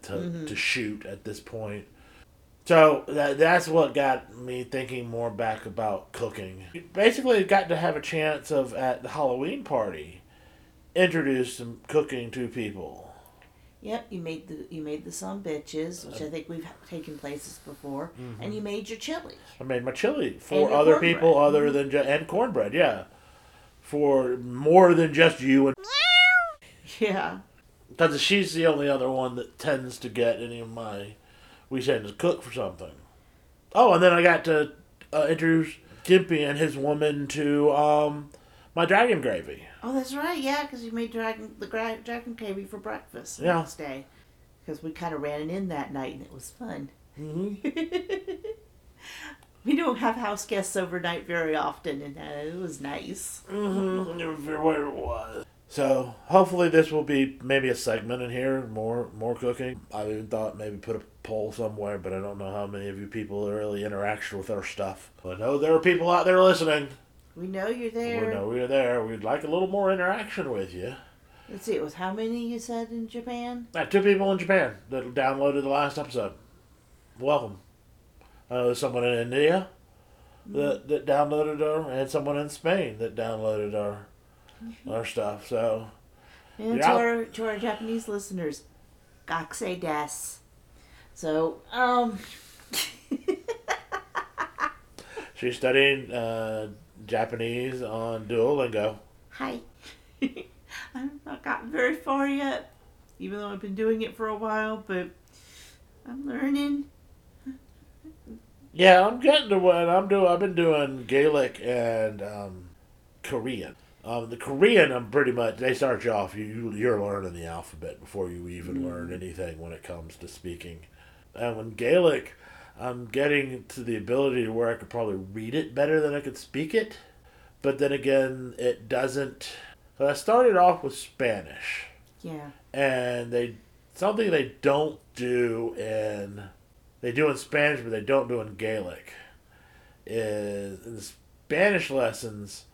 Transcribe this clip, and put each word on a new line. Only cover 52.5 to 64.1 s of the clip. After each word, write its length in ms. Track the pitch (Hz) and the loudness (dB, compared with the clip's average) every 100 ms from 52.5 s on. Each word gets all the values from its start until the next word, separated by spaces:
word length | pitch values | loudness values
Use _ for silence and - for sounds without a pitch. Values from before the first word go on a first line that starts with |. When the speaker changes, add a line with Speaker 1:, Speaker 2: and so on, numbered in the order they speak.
Speaker 2:
was 240 | 180 175 139 | -8 -10 -8
nice. 600 | 139 156 - 196 - - - | -10 -8 -10 -10 -12 -12 -10
Speaker 1:
Mm-hmm. 680 | 202 202 190 190 185 180 170 | -4 -2 0 0 -2 -4 -6
It 60 | 165 | -6
was 120 | 151 | -6
very, 360 | 147 151 160 151 147 | -6 2 2 2 -2
it 60 | |
was. 500 | - 123 117 110 - - _ _ | -6 -6 -6 -8 -12 -14 _ _
So, 460 | - 135 131 123 113 | -2 2 2 0 -10
hopefully 440 | - 185 185 180 170 | 4 6 6 4 6
this 220 | 160 156 | 6 4
will 120 | 156 | 0
be 360 | 151 139 135 - | 0 2 2 -2
maybe 280 | 127 139 131 | 0 2 2
a 60 | |
segment 460 | 120 120 110 107 123 | -2 -2 -2 -4 -6
in 80 | 123 | -6
here, 380 | 123 131 135 120 | -2 0 -2 -4
more, 420 | 110 110 120 117 104 | -6 -4 -4 -6 -6
more 160 | 113 | -6
cooking. 480 | 120 123 120 127 127 - | -2 -4 -4 -6 -10 -10
I 120 | 107 | -8
even 220 | 107 107 110 | -6 -6 -4
thought 280 | 110 110 | -4 -4
maybe 220 | 101 107 98 | -6 -10 -10
put 180 | 113 | -8
a 60 | 107 - - | -8 -10 -20
poll 280 | - 110 107 | -8 -4 -4
somewhere, 460 | 107 110 104 101 101 | -4 -6 -4 -6 -6
but 160 | 92 | -6
I 60 | 95 | -6
don't 180 | 101 101 | -6 -8
know 140 | 98 | -8
how 160 | 101 98 | -6 -8
many 200 | 101 101 | -8 -10
of 100 | 98 | -10
you 80 | 101 | -10
people 420 | 113 104 101 101 | -8 -6 -4 -4
really 340 | 107 107 101 | -4 -4 -4
interact 480 | 104 98 104 | -4 -4 -4